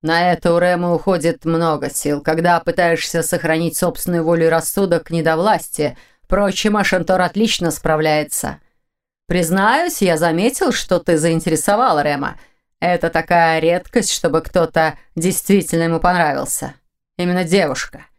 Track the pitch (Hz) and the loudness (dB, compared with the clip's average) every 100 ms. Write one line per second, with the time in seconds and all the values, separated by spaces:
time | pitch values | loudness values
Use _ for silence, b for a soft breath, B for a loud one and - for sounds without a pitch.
0 | 156 170 180 170 175 170 180 175 175 170 | 0 0 2 2 2 2 2 0 0 0
1 | - 185 156 170 160 165 165 147 131 135 | 0 0 0 -2 -2 0 0 -2 -4 -6
2 | 147 147 147 160 170 170 - 170 175 165 | -4 -2 -2 0 2 0 0 0 0 0
3 | - 170 160 175 165 160 165 - - - | -2 -4 -2 -2 0 0 -2 -2 -4 -2
4 | - 175 160 170 165 165 160 - 196 170 | -4 -2 0 2 2 0 -2 -2 0 0
5 | 165 165 160 160 190 190 - - - b | -2 -2 0 2 2 0 -2 -4 -4 b
6 | b b _ 185 202 185 214 208 196 185 | b b _ 0 0 0 0 2 2 0
7 | 170 185 180 196 220 - 170 156 160 156 | 2 2 2 0 -2 0 -2 -2 -2 0
8 | 156 151 147 - - 147 _ _ _ _ | 2 0 -2 -6 -8 -10 _ _ _ _
9 | _ _ _ 175 165 185 202 269 349 - | _ _ _ -2 0 2 2 2 0 0
10 | 190 160 165 165 220 277 339 214 - 180 | 0 2 2 2 0 0 -2 -2 0 -2
11 | 175 165 165 165 165 156 - 208 254 160 | 2 2 2 0 0 -2 0 0 2 0
12 | 143 143 139 - b b _ _ 170 175 | 0 -2 -6 -10 b b _ _ -2 0
13 | 170 165 160 175 165 160 160 175 - 165 | 0 -2 0 2 2 2 2 0 0 -2
14 | 170 - 170 160 160 - 170 - 160 147 | 0 -2 0 -2 0 0 0 0 0 -2
15 | B - 170 190 - 196 - 165 165 165 | B -4 -2 -2 2 2 2 -2 0 0
16 | 180 180 160 139 135 - - - _ _ | 0 2 0 -2 -6 -8 -10 -14 _ _
17 | _ - 175 180 175 190 160 127 - - | _ -6 -2 0 2 2 2 -2 -8 -12
18 | - | -20